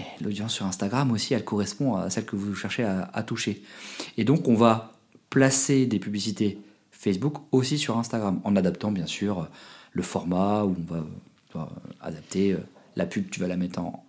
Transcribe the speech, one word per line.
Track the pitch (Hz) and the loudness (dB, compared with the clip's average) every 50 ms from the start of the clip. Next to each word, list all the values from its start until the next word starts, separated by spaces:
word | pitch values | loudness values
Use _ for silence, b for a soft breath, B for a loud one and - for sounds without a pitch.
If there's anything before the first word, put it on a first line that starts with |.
| B B B B | B B B B
l'audience | - 107 101 98 104 117 - | -6 -4 -4 -4 -2 -2 -2
sur | - 104 | -2 -2
Instagram | 95 92 - 101 98 117 131 143 131 | -2 -2 -2 -2 0 0 2 2 2
aussi, | 117 104 - - 135 | 2 0 0 0 0
elle | 110 - | -2 0
correspond | - 110 104 101 98 - - 143 135 110 92 | 0 0 0 0 0 -2 -2 0 0 0 0
à | 87 95 | 0 -2
celle | - 113 107 | -2 -4 -4
que | - - | -4 -4
vous | 98 98 101 98 | -4 -4 -4 -4
cherchez | 92 - 101 - - 120 | -4 -6 -4 -2 -2 0
à, | 104 95 92 87 - - | 0 0 0 -2 -4 -4
à | - | -6
toucher. » | 110 - 117 110 - 113 98 - B B B B B B B B B B B B | -4 -4 -4 -4 -2 -2 -4 -4 B B B B B B B B B B B B
Et | 113 | 2
donc, | 113 143 165 - 135 | 4 4 4 4 4
on | 117 | 4
va | 107 117 113 110 110 - - - _ _ _ - - _ _ | 6 6 6 6 4 0 -6 -16 _ _ _ -20 -20 _ _
placer | - 139 135 135 131 - - - 143 135 127 | 4 4 6 6 6 6 4 4 4 4 4
des | 120 110 98 | 4 2 0
publicités | - 107 104 104 98 113 101 - 110 101 98 - B B B B B B | 0 -2 -4 -2 -2 -2 0 0 0 0 0 -4 B B B B B B
Facebook | B - - 107 95 92 120 151 147 - - - | B -4 0 0 0 2 0 -2 -2 -4 -2 0
aussi | - 131 127 131 151 147 | 2 2 4 2 2 0
sur | 147 - 110 117 | 0 0 0 -2
Instagram, | 117 - - 117 107 98 92 85 - | -2 -2 -2 -2 0 0 0 0 2
en | 104 101 | 2 4
adaptant, | 98 90 90 85 - - 107 | 4 4 4 2 0 -2 -2
bien | 104 95 80 | -2 -2 -2
sûr, | - - - 101 101 101 90 80 - B B B B B B B B | -4 -4 -2 -2 -2 -2 -2 -4 -6 B B B B B B B B
le | B 90 | B -4
format | 90 - - 98 - 85 90 90 95 101 104 107 104 | -2 -2 -2 -4 -2 0 2 2 2 2 2 2 2
où | 98 92 87 | 0 0 -2
on | 82 80 85 | -4 -4 -6
va, | 82 78 80 92 92 - - _ _ _ _ | -6 -6 -8 -10 -14 -16 -20 _ _ _ _
tu | - | -10
vois, | 82 78 - - - - - - - | -10 -10 -10 -10 -14 -16 -16 -16 -14
adapter, | - - 80 - - - - 92 98 98 92 | -12 -10 -10 -10 -10 -4 0 2 2 2 2
euh, | 82 - - - B B B B | 0 -2 -8 -14 B B B B
la | - 87 | -4 -4
pub, | 90 - 107 95 92 | -2 -2 -4 -6 -4
tu | - - | -4 -4
vas | 92 92 | -4 -2
la | 90 87 | -2 -2
mettre | 90 85 - 87 | -2 -2 -2 -4
en, | 87 82 - - - | -6 -6 -8 -10 -16